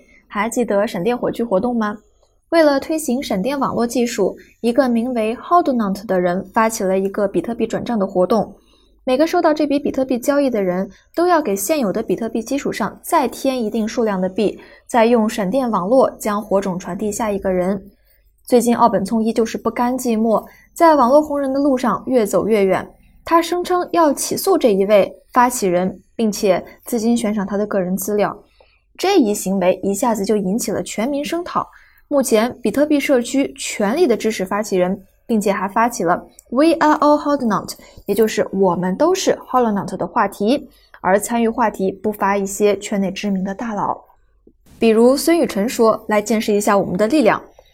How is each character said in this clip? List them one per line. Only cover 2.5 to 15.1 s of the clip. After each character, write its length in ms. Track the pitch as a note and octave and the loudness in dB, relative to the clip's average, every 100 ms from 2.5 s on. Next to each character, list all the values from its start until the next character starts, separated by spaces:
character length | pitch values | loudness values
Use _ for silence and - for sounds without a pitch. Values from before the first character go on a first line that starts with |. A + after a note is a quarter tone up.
| E4+ | 4
了 180 | D4+ C#4 | 4 4
推 160 | C4+ D#4+ | 0 -4
行 240 | D#4 B3 | -2 -4
闪 200 | C#4+ G3+ | -2 -4
电 180 | A3+ C#4+ | -2 -2
网 140 | A3+ | -2
络 120 | G#3+ A#3 | -2 -2
技 200 | B3+ A#3 | 0 -2
术， 280 | - F#3 - - _ | 0 -2 -2 -12 _
一 100 | A3+ | 0
个 160 | A#3 B3 | 2 2
名 240 | A#3 A#3+ | 0 -2
为 240 | A#3+ G#3+ A#3+ | -2 -2 -4
Hodnot 720 | - F4 E4+ B3 G3+ F#3+ - | 0 2 2 0 -2 -4 -2
的 160 | F#3+ | 0
人 200 | F3+ F3+ F3+ | 0 -2 -2
发 160 | - A3 | 0 0
起 120 | A3+ | 0
了 160 | F#3+ F#3+ | -2 0
一 80 | G3 | -2
个 180 | G3 G3+ | -2 -2
比 140 | - | -2
特 120 | - | -4
币 120 | A#3 A3+ | -4 -4
转 180 | F#3+ | -4
账 140 | A3+ A3+ | -4 -2
的 80 | F#3+ | -2
活 200 | - F#3 | 0 2
动。 300 | A3+ - - _ _ _ _ | 2 -2 -8 _ _ _ _
每 140 | - B3+ | -2 0
个 80 | D#4+ | 2
收 160 | F4+ | 2
到 100 | E4+ | 2
这 140 | D4+ D4 | 2 0
笔 120 | C#4+ | -2
比 120 | C#4+ | -2
特 160 | - C4 | -2 -2
币 120 | B3 | -2
交 220 | C4 C#4+ | 0 2
易 80 | C4+ | 2
的 140 | A#3 | 0
人 280 | F#3 F3+ G3 - _ | -2 -2 -4 -10 _
都 120 | - F4+ | -2 2
要 160 | E4+ | 2
给 120 | D4 | 0
现 260 | G3 - D#4 | -4 -2 -2
有 120 | G#3 | 0
的 100 | F#3 | -2
比 140 | A3+ F3+ | -2 -4
特 140 | A3+ | -4
币 120 | - | -6
基 140 | A3 C#4 | -4 -4
础 160 | G#3 | -4
上 260 | - A3 - | -4 -6 -8
再 260 | - E4 A#3+ | -2 0 0
添 340 | - C4+ B3+ | -2 -4 -2
一 60 | G#3+ | -2
定 180 | A#3 G#3+ | -2 -4
数 180 | B3+ | -2
量 140 | A3 F#3+ | -2 0
的 80 | F#3 | -2
币， 320 | F#3 G3+ - - - - | 0 -2 -2 -12 -20 -2
再 180 | B3 | 2
用 240 | A3+ | 4